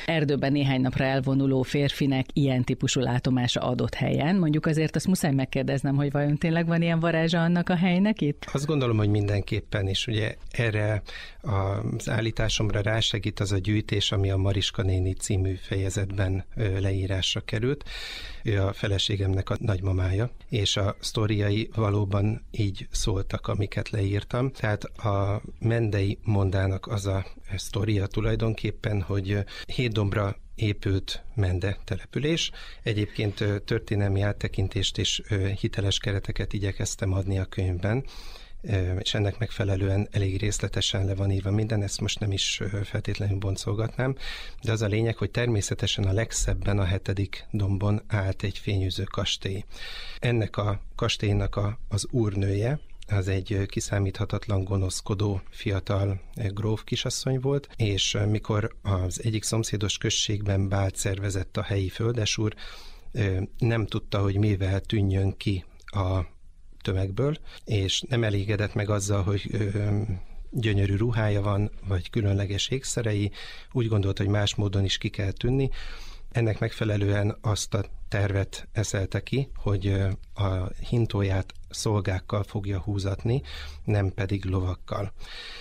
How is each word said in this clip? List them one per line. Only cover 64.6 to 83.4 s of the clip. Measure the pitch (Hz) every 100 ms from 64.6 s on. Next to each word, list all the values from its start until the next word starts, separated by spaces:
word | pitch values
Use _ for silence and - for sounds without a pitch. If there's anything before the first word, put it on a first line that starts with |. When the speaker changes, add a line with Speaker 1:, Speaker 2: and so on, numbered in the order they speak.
| 95 95
Speaker 2:
tűnjön | - 110 98 95 98 -
ki | - 92 - - -
a | 104 92 95 82 - - - - -
tömegből, | - 95 95 98 139 156 - -
és | - 104 95 - -
nem | 120
elégedett | 110 101 98 101 101
meg | 120 107
azzal, | 104 98 101
hogy, | 92 101 -
ö, | 107 104 101 101 101 107 92 - - -
gyönyörű | 147 110 101 98 98
ruhája | 120 110 107 104
van, | 101 101 104 - 95
vagy | 92 -
különleges | 123 101 98 98 98 -
ékszerei, | 135 - - 113 101 101 - - - -
úgy | 127 113
gondolt, | 107 98 95
hogy | 101
más | 104 101
módon | - 101 98
is | 95 -
ki | 107
kell | - 98
tűnni. | - 120 135 135 - - - - - -
Ennek | 123 113 101
megfelelően | 113 - 110 104 101 101 101 -
azt | 110 98 -
a | 101 - - -
tervet | 104 101 98 95 - -
eszelte | - 101 104 95 98
ki, | - 123 135
hogy, | - 107 101 98
ö, | 98 98 98 -
a | - 98 92 92 - -
hintóját | 120 113 101 98 95 - - -
szolgákkal | - 110 104 98 92 - 107
fogja | 98 110 98 98
húzatni, | - 101 95 98 - 135